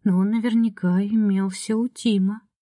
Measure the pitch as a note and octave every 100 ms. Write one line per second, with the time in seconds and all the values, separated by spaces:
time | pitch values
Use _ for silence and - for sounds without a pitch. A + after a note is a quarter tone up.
0 | G#3 F#3 G3 A3+ A#3 A3+ A3+ - F3+ F3+
1 | G3+ A3 G#3 F#3+ F#3+ F#3 - A3 B3 -
2 | A#3+ G3+ F#3+ A3 - _